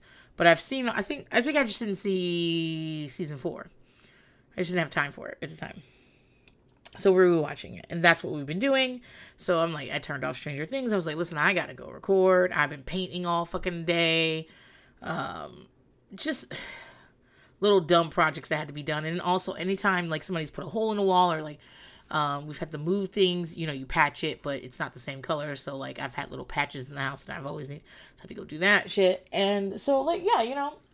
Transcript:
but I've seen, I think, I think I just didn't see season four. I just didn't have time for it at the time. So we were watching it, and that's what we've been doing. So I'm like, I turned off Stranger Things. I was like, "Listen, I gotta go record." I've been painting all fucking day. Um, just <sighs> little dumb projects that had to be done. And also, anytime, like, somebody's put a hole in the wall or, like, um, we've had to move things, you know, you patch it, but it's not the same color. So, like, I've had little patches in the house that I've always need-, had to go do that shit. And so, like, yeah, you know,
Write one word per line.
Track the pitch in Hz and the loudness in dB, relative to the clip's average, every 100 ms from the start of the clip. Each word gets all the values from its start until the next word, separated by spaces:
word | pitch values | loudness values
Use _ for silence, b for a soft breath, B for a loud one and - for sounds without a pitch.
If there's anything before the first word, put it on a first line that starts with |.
| b b b - | b b b 4
but | 170 | 8
I've | 170 | 8
seen, | - 262 240 | 4 -2 -2
I | - | -2
think, | 196 294 - | -4 -6 -2
I | 233 | 0
think | 247 294 | 2 2
I | 240 | 2
just | - | 0
didn't | 220 190 | -2 -2
see | 202 190 180 175 170 165 165 160 160 156 147 | 0 0 0 0 0 0 -2 -4 -4 -6 -8
season | - 160 143 | -6 -6 -6
four. | 165 - - - b b b b b b b - | -8 -8 -12 -18 b b b b b b b -6
I | |
just | 175 | -2
didn't | 180 | -2
have | 151 | -2
time | - 143 | -2 -2
for | - - | -6 -12
it | - | -10
at | - | -12
the | 160 | -10
time. | - - b b b b b b b _ _ _ - - | -12 -12 b b b b b b b _ _ _ -20 0
So | 202 | 4
we | 185 180 | 6 6
were | 170 | 6
watching | 143 147 - 90 | 2 -6 -12 -14
it, | - | -10
and | 170 | 4
that's | 170 165 | 6 6
what | - | 2
we've | 151 139 | -4 -4
been | 175 | 0
doing. | 269 269 254 247 B B B - | 2 2 2 -4 B B B -6
So | - 170 | 0 2
I'm | 165 | 2
like, | 156 135 | -2 -4
I | 147 | -6
turned | - 139 | -4 -4
off | 135 127 | -4 -4
Stranger | 151 139 160 | -6 -6 -4
Things. | 269 247 | -4 0
I | 208 | 0
was | 160 | 0
like, | 151 | -2
"Listen, | 165 160 | -4 2
I | 170 | 2
gotta | 180 143 | 2 -2
go | 127 - | -8 -14
record." | - - 190 185 185 180 | -8 2 6 8 6 4
I've | - 147 | 2 0
been | 147 | -2
painting | 131 185 185 175 175 | -6 -4 -4 -4 -2
all | 170 | -2
fucking | 170 175 180 170 | -2 -4 -4 -2
day. | 165 170 165 165 165 160 160 b b b b _ | 0 2 4 4 2 0 -6 b b b b _
Um, | - 160 135 82 71 71 - _ _ _ _ | -8 -6 -6 -8 -12 -16 -20 _ _ _ _
just | 196 302 302 - B B B B B | -8 -4 -4 -6 B B B B B
<sighs> | B _ _ _ _ _ | B _ _ _ _ _
little | 202 196 | 4 4
dumb | 156 170 165 | 6 4 4
projects | - 156 147 - | 2 0 0 -4
that | 151 | -4
had | 156 | -4
to | |
be | 143 | -8
done. | 143 151 | -4 -4
And | 156 170 | -4 -2
also, | 175 180 - | 0 0 0
anytime, | - 180 196 208 180 170 | -4 -4 0 2 0 0
like, | 156 | -4
somebody's | - 175 151 | -4 -6 -6
put | - | -8
a | 170 | -6
hole | 214 220 | -2 -2
in | 208 | 2
the | |
wall | 196 180 180 | 4 6 6
or, | 160 | 2
like, | 151 147 B B B B - | -4 -12 B B B B -4
um, | 156 147 143 151 | 0 0 0 -6
we've | 143 | -8
had | 151 | -8
to | 156 | -4
move | 151 202 190 | 0 0 0
things, | 208 185 175 165 - | 2 2 2 -4 -6
you | 160 | -6
know, | |
you | 139 131 | -6 -2
patch | 170 147 - | 2 2 2
it, | 156 131 | -4 -4
but | 147 139 | -6 -6
it's | 127 - | -8 -8
not | 143 | -8
the | 131 | -8
same | 135 135 | -10 -8
color. | 135 156 151 139 | -4 -4 -4 -8
So, | - 139 | -8 -8
like, | 135 135 | -10 -8
I've | 139 | -8
had | - - | -6 -8
little | 131 131 | -10 -6
patches | - 147 143 131 | -4 -4 -6 -10
in | 143 | -6
the | |
house | 135 135 | -6 -6
that | - 123 | -10 -10
I've | 139 | -10
always | 151 139 | -10 -10
need-, | 143 B B B - | -14 B B B -20
had | - | -16
to | - | -14
go | |
do | - 151 | -12 0
that | 190 202 185 | 4 4 2
shit. | 208 185 185 - | 4 4 4 -2
And | - 196 202 196 202 | 0 2 2 -2 -4
so, | - 269 | 0 2
like, | 277 339 | 2 0
yeah, | 359 466 | 2 2
you | 226 | 2
know, | 277 285 - _ | -2 -4 -6 _